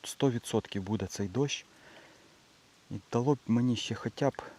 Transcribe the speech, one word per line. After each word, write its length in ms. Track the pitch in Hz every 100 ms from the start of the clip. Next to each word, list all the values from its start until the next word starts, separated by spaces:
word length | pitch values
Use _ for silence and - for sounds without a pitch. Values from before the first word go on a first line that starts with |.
сто 280 | - - 139
відсотків 520 | 117 - 113 - 101
буде 240 | 95 107 98
цей 220 | - 101
дощ. 360 | 101 143 - - - - - - - - - _ _ _ _ _
І 40 | 104 -
дало 220 | 120 127
б 40 | 143 -
мені 300 | 117 123 117
ще 180 | -
хоча 360 | 110 117 - 139
б 120 | - -